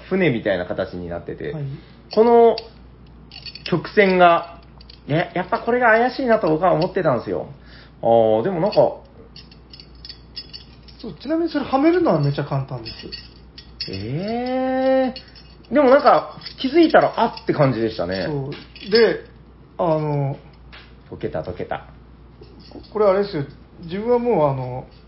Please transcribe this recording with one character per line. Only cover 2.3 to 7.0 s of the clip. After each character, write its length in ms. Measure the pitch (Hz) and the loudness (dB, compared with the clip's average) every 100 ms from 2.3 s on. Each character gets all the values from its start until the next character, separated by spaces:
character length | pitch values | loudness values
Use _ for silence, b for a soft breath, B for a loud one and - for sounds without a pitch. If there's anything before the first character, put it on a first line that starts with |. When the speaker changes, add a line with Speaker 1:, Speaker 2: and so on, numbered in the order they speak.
| 233 233 220 - - - - - - - - - - | 6 6 4 -6 -20 -20 -20 -20 -20 -20 -20 -20 -16
Speaker 1:
曲 240 | - 151 - | -6 -6 -2
線 300 | - 196 185 | 2 2 4
が、 420 | 175 170 - - - - - - - | 4 4 -2 -16 -20 -20 -20 -16 -4
ね、 240 | 151 180 | -4 -4
や 80 | 170 | -6
っ 60 | 180 | -6
ぱ 100 | 226 | -6
こ 120 | - | -2
れ 100 | 240 | 2
が 80 | 247 | 4
怪 220 | 220 247 | 4 2
し 100 | 247 | -2
い 40 | 262 | 0
な 120 | 226 | 2
と 100 | 175 | 2
僕 160 | 156 | 0
は 80 | 180 | 2
思 140 | 156 180 | 2 0
っ 80 | |
て 80 | 196 | -2